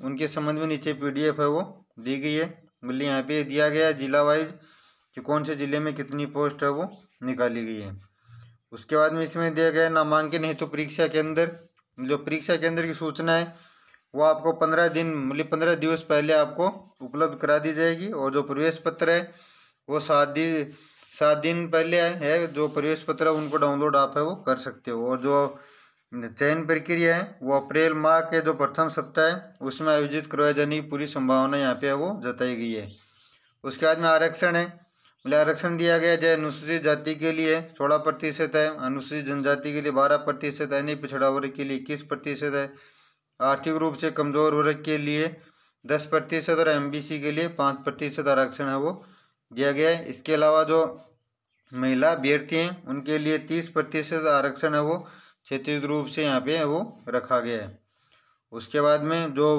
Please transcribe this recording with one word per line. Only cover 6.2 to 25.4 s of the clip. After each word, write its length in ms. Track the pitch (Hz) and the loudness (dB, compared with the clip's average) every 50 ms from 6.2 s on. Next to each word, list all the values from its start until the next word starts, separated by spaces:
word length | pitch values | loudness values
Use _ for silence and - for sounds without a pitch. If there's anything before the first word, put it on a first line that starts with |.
| 147 | -6
पोस्ट 380 | 143 147 143 147 143 143 - 147 | -4 -2 -2 -2 -2 -2 0 -2
है, 60 | 143 | 0
वो 200 | 139 151 180 190 - - - _ _ _ 123 | 0 -2 -4 -6 -10 -16 -20 _ _ _ -8
निकाली 400 | 127 127 123 123 120 113 117 113 | -6 -2 0 0 0 0 -4 -6
गई 140 | 113 110 107 | -6 -8 -8
है। 120 | 101 95 98 98 - _ _ _ _ _ - - - - _ _ _ _ | -10 -10 -12 -14 -18 _ _ _ _ _ -20 -20 -20 -20 _ _ _ _
उसके 240 | 117 113 - - 156 | -20 -20 -6 0 2
बाद 180 | 151 156 160 160 | 4 4 4 2
में 100 | 165 160 | -2 -4
इसमें 300 | 147 - 170 165 165 156 | -4 -2 -2 -2 0 2
दिया 140 | 156 165 165 | 2 2 4
गया 140 | 151 160 165 | 4 4 2
है 60 | 165 | 4
नामांकन 540 | 160 160 156 151 151 156 156 151 160 165 160 | 4 2 2 4 2 2 2 0 -2 -2 -2
हेतु 220 | 160 156 - 160 | -4 -4 -4 -6
परीक्षा 400 | 143 151 147 151 147 151 - 160 | -6 -4 -6 -6 -4 0 0 0
केंद्र, 440 | 156 156 156 151 160 156 160 165 165 170 - - _ _ _ _ _ _ | 2 2 0 0 2 2 0 0 0 -2 -8 -18 _ _ _ _ _ _
जो 200 | 123 131 131 147 | -8 -4 -2 -2
परीक्षा 380 | 143 147 147 156 156 143 - 175 | -2 -2 -4 -6 -4 -2 -2 0
केंद्र 300 | 151 156 165 165 165 165 | 0 0 0 0 0 -2
की 80 | 165 156 | -4 -4
सूचना 400 | 151 160 156 147 - 165 165 165 | -6 -6 -6 -4 -2 0 2 2
है, 220 | 170 170 170 - - - _ _ _ _ _ _ _ _ _ - | 2 0 -2 -8 -16 -20 _ _ _ _ _ _ _ _ _ 0
वो 100 | 139 151 | 2 4
आपको 280 | 156 156 156 151 165 160 | 4 4 4 0 -2 2
पन्द्रह 340 | - 160 160 160 170 170 | 2 2 2 4 4 4
दिन, 260 | 165 - 165 165 165 160 | 4 2 0 0 0 -2
मतलब 300 | 147 135 131 135 147 156 | -2 -4 -2 -2 -4 -2
पन्द्रह 300 | 147 151 156 165 170 170 | -2 -2 0 2 2 2
दिवस 260 | 147 151 160 165 156 | 2 2 0 0 -2
पहले 320 | 165 - 151 147 147 156 156 | 0 2 2 2 4 4 4
आपको 340 | 151 147 139 - - 175 196 202 - - _ _ _ | 4 4 2 0 0 0 0 -2 -4 -12 _ _ _
उपलब्ध 360 | 131 120 131 147 160 156 143 | -14 -8 -2 -2 -2 -2 0
करा 200 | - 156 143 147 | -2 0 2 2
दी 160 | 151 151 160 156 | 2 2 0 0
जाएगी। 340 | 156 165 165 165 165 185 | 2 2 2 0 -2 -4
और 260 | 208 202 147 135 135 135 | -6 -4 -4 -2 0 0
जो 80 | 147 | -2
प्रवेश 400 | 139 139 139 139 156 165 160 165 - | -2 -2 -2 0 0 0 -2 -2 -4
पत्र 240 | 165 - - 170 165 | -4 -2 0 2 2
है, 240 | 170 175 175 175 - - - _ _ _ _ _ _ _ _ - | 2 2 0 -4 -12 -20 -20 _ _ _ _ _ _ _ _ -4
वो 100 | 143 151 | -4 -4
सात 280 | 147 156 151 143 143 | 0 4 4 4 4
दिन, 460 | 143 143 151 165 165 160 156 143 151 - - - _ _ _ - _ - | 4 2 0 0 0 0 -2 -2 -6 -10 -18 -20 _ _ _ -20 _ -2
सात 240 | - 151 151 151 | 2 4 4 4
दिन 300 | 147 143 165 170 170 170 | 4 2 0 0 -2 -2
पहले 340 | 170 165 160 165 165 175 175 | 0 0 0 2 2 2 2
है, 520 | 170 170 180 180 143 143 160 170 170 165 139 | 2 2 0 -2 0 0 2 2 0 -2 -2
जो 140 | 147 151 | -2 -2
प्रवेश 360 | 147 - 151 143 156 156 156 - | -2 -2 -2 -2 0 -2 -2 -4
पत्र 240 | - 151 131 160 | -6 -2 0 2
है, 60 | 160 156 | 2 2
उनको 240 | 156 151 139 147 | 0 -2 -2 0
डाउनलोड 380 | 151 147 143 143 143 147 151 143 | 0 2 2 2 0 0 2 4
आप 220 | 139 139 123 - | 4 2 2 0
है, 60 | 147 151 | -2 -2
वो 120 | 165 190 | -2 -4
कर 220 | - - 131 131 | -2 -2 -2 -2
सकते 340 | 131 - 131 113 - - 123 | -2 -4 -8 -12 -10 -8 -6
हो। 160 | 117 113 117 | -6 -4 -2
और 140 | 127 131 127 | -2 -2 -2
जो 380 | 123 139 143 143 | 0 2 2 2